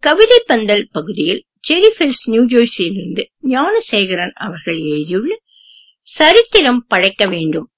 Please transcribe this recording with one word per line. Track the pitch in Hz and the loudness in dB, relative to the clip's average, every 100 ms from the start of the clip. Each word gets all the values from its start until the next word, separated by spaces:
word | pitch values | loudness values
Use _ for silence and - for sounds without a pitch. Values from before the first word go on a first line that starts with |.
கவிதை | 311 330 440 480 | 0 4 6 4
பந்தல் | - 247 214 208 - | 4 -2 0 -2 -2
பகுதியில் | - 160 - 151 208 _ _ | -8 -8 -6 -4 -4 _ _
Cherry | - 320 427 | -4 4 4
ஹில்ஸ், | 440 302 254 | 4 -2 0
நியூ | - 226 | 0 0
ஜெர்சியிலிருந்து | 247 240 233 - 175 196 180 185 - _ 262 | 2 2 2 0 -4 -6 -8 -10 -10 _ -4
ஞானசேகரன் | 254 320 440 440 214 190 180 180 | -2 0 -2 -2 -2 -2 -4 -6
அவர்கள் | - 208 165 160 165 | -10 -12 -10 -8 -6
எழுதியுள்ள | 156 151 151 180 247 440 _ - _ - _ _ - | -4 -4 -4 -4 -4 -8 _ -20 _ -20 _ _ -10
சரித்திரம் | - 311 392 466 440 285 247 - | 2 4 6 4 2 2 0 0
படைக்க | 190 190 190 202 | 0 0 0 -2
வேண்டும். | 175 160 151 - | -2 -4 -4 -8